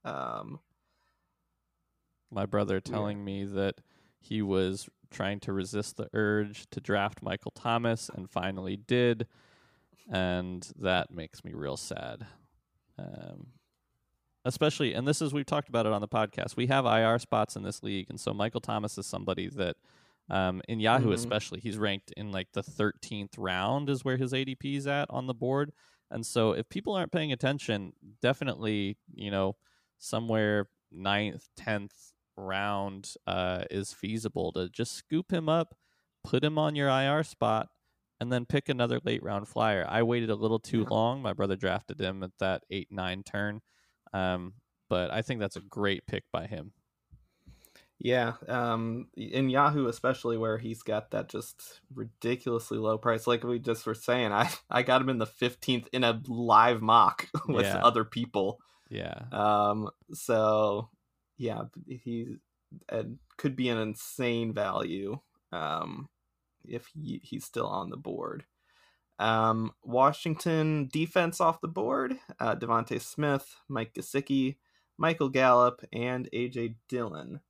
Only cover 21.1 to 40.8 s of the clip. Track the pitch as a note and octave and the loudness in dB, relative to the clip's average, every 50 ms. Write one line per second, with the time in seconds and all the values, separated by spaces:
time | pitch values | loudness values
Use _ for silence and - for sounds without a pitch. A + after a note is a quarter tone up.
21.1 | F#2 F2 A#2+ A#2 G#2+ G#2+ - - - F#2 - F#2 G2 A2 G#2 G2+ G2 F#2+ _ - | 2 2 0 -2 -2 -2 -2 -4 -12 -8 -8 -6 -4 -2 0 -2 -2 -2 _ -14
22.1 | - - G#2 G#2 G2 F#2+ F#2 _ _ G2+ G2 - - - G#2+ G#2 - - - - | -12 -10 -10 -6 -6 -6 -6 _ _ -8 -8 -8 -2 0 0 0 0 -2 -10 -10
23.1 | - G#2 G2+ G2 - - G2+ F#2 F2+ F#2 F#2+ G#2 B2+ C#3+ D3 C#3 C#3+ B2+ - C#3 | -8 -8 -8 -10 -10 -6 -4 -2 0 0 0 0 0 0 0 -2 -2 -2 0 -2
24.1 | B2+ B2+ C3+ B2 C3+ C3 C3+ C3 C3 - - C#3 C#3 C#3 C#3 C#3 C#3+ C#3+ D3 - | 0 0 0 0 0 -2 -2 -2 -6 -8 -6 -4 -4 -2 -2 -2 0 0 -2 -2
25.1 | - C3 B2+ C3 B2 A2+ B2 B2 C3+ C#3 D3 D3 - _ _ _ _ _ _ _ | -4 -4 -4 -4 -4 -2 0 0 2 2 0 -2 -4 _ _ _ _ _ _ _
26.1 | - A2+ A2+ - - A#2+ A2+ A2 E2+ C#2 A2+ _ - F#3+ - - G#3+ F#3+ F3 - | -8 -8 -6 -2 2 4 4 4 4 2 -2 _ -6 -6 -4 -2 0 0 -2 0
27.1 | - E3+ D#3 D3+ C3+ B2 - C3 C#3+ C#3+ - - A2+ G2+ G2 F2 - _ - G2+ | 0 0 0 0 -2 0 0 0 0 0 -2 -2 -2 -2 -4 -8 -14 _ -20 -20
28.1 | G#2 _ - A#2+ C3+ - D3+ C3+ G#2+ C#2 A2 G#2+ G#2+ G#2 G2+ G2 G#2 _ _ - | -14 _ 2 2 2 2 -2 -4 -4 -2 -2 0 0 0 0 -2 -4 _ _ -20
29.1 | - - - G#2 G2+ G2 F#2+ F#2+ G2+ _ _ _ _ _ _ _ _ _ - - | -14 -10 -8 -2 0 2 2 0 0 _ _ _ _ _ _ _ _ _ -10 -4
30.1 | - A2 A#2 A2+ A2+ A2 G#2+ G#2 G#2 G#2 G2 - _ _ _ _ - D#2+ F#2+ G2 | -4 -4 -2 0 2 2 4 4 4 2 0 -2 _ _ _ _ -14 -4 0 0
31.1 | G2+ G2+ G#2 G#2 - - - _ _ - - - G#2+ G#2 G2+ G#2 _ _ - - | 2 2 0 -2 -4 -8 -16 _ _ -12 -4 -4 -2 -2 -4 -8 _ _ -20 -20
32.1 | _ _ _ _ _ - G2 F#2+ F#2+ G2 G2+ G#2 G2+ G2 G2 G2+ G2 F#2+ G2+ - | _ _ _ _ _ -10 -6 -4 -4 -2 -2 -2 -2 -2 -4 -6 -6 -10 -12 -14
33.1 | - - _ - F#2 F#2 F#2 F2+ F#2 F2+ - - - G2 G2 - - - - G2 | -16 -10 _ -4 -2 0 0 0 -2 -2 -4 -4 -4 -6 -6 -6 -10 -8 -6 -4
34.1 | A2 A2+ A2 G#2+ - - F2+ E2+ - - F#2 F2+ - - A#2 - - - - _ | -4 -2 -4 -4 -4 -2 -4 -2 -2 -4 -4 -4 -4 -6 -6 -6 -6 -12 -8 _
35.1 | - D#3+ F3+ _ F#3+ E3+ D#3+ D#3 D#3 E3+ E3 - - _ _ _ _ _ _ _ | -4 -4 -2 _ -2 -2 2 2 2 2 2 -2 -6 _ _ _ _ _ _ _
36.1 | _ _ _ - - B2+ C#3+ D3+ D#3 D3+ D#3 D#3 D3+ D3 C#3+ C#3 C3 C3+ C3+ C#3 | _ _ _ 0 0 2 2 2 2 2 2 2 2 2 2 4 4 4 4 4
37.1 | C#3+ D3+ D#3 - - _ A#2 A2+ A2 A2 - - _ _ _ _ _ _ _ _ | 2 2 0 -2 -2 _ 2 2 2 2 0 -4 _ _ _ _ _ _ _ _
38.1 | _ _ A#2 A#2+ B2+ B2 A#2+ - - C#3+ - - D#3 B2 A#2+ A#2+ B2 B2 - - | _ _ -4 -2 0 -2 0 0 0 0 0 0 0 0 2 0 0 0 0 -2
39.1 | A#2 - - - G#2 G2+ G#2 - - A#2+ A2+ A2 G#2 F#2+ E2 - - A2+ A#2 A#2 | -2 -2 -2 -4 -4 -4 -4 -4 -2 0 2 2 4 2 0 0 2 2 4 4
40.1 | A#2+ A#2+ A#2 A2 A2 G#2 A2 A2 A2+ A2 _ - - A#2 | 4 2 2 0 0 0 2 2 0 0 _ 0 0 0